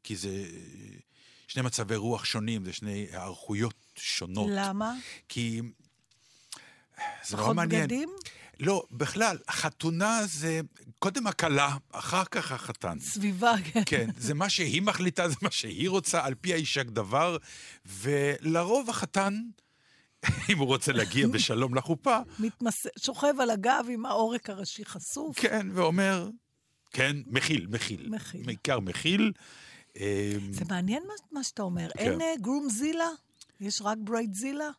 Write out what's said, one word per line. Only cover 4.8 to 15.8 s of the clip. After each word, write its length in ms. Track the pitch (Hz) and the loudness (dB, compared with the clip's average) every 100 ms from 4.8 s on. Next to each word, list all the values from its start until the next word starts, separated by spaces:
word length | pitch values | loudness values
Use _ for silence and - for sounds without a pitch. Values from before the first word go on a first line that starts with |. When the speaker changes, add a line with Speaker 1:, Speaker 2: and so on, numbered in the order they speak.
| 220 254 - - - | -4 -6 -12 -18 -10
Speaker 1:
כי 320 | 120 117 113 117 - _ _ _ _ _ _ _ - - - _ - - - - | -4 -2 -4 -8 -12 _ _ _ _ _ _ _ -18 -18 -20 _ -10 -10 -8 -8
זה 100 | 104 | 0
נורא 80 | |
Speaker 2:
פחות 120 | 107 175 | 2 2
Speaker 1:
מעניין. 260 | 165 - | 2 2
Speaker 2:
בגדים? 280 | 147 247 320 381 - - - - | 2 0 -4 -8 -16 -18 -20 -2
Speaker 1:
לא, 220 | 151 196 - | 0 0 -2
בכלל, 480 | 120 143 196 220 170 - | -4 -2 2 2 2 -4
חתונה 680 | - 156 - 160 165 208 226 208 | -2 -2 0 -2 2 2 2 0
זה 340 | 151 160 160 156 - - - | -2 0 -2 -4 -12 -20 -2
קודם 280 | 190 190 214 | -2 0 -2
הכלה, 500 | - 165 143 143 139 _ | 0 4 4 4 0 _
אחר 320 | - - 180 | -8 0 0
כך 280 | 185 208 - | 2 -2 -2
החתן. 460 | 131 - 117 87 82 | -6 -6 -4 -4 -4
Speaker 2:
סביבה, 520 | - 208 208 185 233 220 156 | -4 0 0 4 4 4 2
כן. 100 | 226 202 | 0 4
Speaker 1:
כן, 240 | 143 113 - | 2 0 -2
זה 180 | 120 | -2
מה 140 | 147 196 | 0 0
שהיא 320 | - 156 147 | 2 2 2
מחליטה, 460 | 208 196 180 175 175 | 2 2 0 2 0
זה 60 | 139 | 0
מה 80 | 196 | -2
שהיא 380 | - 113 87 | -2 -4 -2